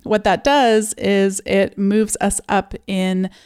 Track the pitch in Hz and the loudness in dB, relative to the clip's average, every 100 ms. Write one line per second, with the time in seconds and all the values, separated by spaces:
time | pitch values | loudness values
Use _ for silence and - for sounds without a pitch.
0 | - 214 208 180 277 285 240 214 214 - | -2 0 2 0 2 2 4 2 0 -4
1 | 196 202 196 196 - 196 190 196 196 214 | 0 2 0 -2 -2 0 0 0 0 2
2 | 208 - 202 - - 202 - - - 190 | 0 -2 -2 -4 -2 -2 -2 -12 -6 -4
3 | 185 185 185 - | -2 -2 -4 -8